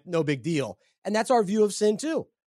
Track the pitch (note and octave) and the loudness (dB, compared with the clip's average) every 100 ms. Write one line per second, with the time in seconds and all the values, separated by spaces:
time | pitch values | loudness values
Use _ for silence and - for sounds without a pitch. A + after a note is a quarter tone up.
0 | - E3 D3+ C#3 D3 D#3+ A#2 - _ _ | -4 -2 0 -2 -2 -2 -4 -8 _ _
1 | F#3+ G#3 A#3 B3 F#3+ G#3+ G#3 - G#3+ G#3+ | -4 -2 2 2 2 2 2 2 0 0
2 | D4+ D#4 - _ | -2 -4 -6 _